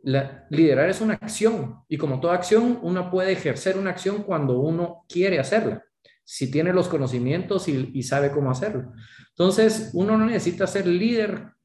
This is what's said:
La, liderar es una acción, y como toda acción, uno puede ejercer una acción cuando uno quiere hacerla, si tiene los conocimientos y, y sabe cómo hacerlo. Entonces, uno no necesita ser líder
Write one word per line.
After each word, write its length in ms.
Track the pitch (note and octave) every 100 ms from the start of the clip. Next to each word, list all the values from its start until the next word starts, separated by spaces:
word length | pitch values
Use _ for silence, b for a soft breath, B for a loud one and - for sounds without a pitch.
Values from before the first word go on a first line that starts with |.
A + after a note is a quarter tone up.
La, 420 | C#3 C3+ C3+ - -
liderar 400 | D3 D#3+ C3 E3
es 100 | F#3+
una 140 | A3
acción, 720 | F#3 G#3+ - G#3+ A3 B2+ - _
y 80 |
como 240 | D3+ D3+ C3
toda 140 | E3+
acción, 460 | F3 - A3 A#3+ A#3+
uno 300 | E3+ F#3 F3+
puede 200 | F#3 F#3+
ejercer 460 | F3+ D3 A#2 F#3+ F#3+
una 140 | G3
acción 320 | F3 F#3+ G#3
cuando 360 | G3+ E3 C3+ B2
uno 460 | D3+ E3 E3+ - _
quiere 320 | F3 G3 E3
hacerla, 440 | C3 A3 A#2+ G#2+ _ _ b b
si 260 | - - C3
tiene 240 | D3 E3+
los 140 | F3+ F3
conocimientos 800 | D#3+ B2+ B2 B2 E3 - G3 -
y, 220 | C#3 B2+
y 100 | C3
sabe 280 | A#2+ C#3 C#3+
cómo 180 | C#3+ C3+
hacerlo. 420 | B2+ G#3+ C3 - B B B B
Entonces, 640 | - F3+ G3 A3 A3 -
uno 240 | E3+ G3+ A3
no 80 |
necesita 420 | A3+ A3 F3 F3 F#3+
ser 180 | G3+
líder 680 | F3+ F3 A3 A#3 G#3 F#3 - _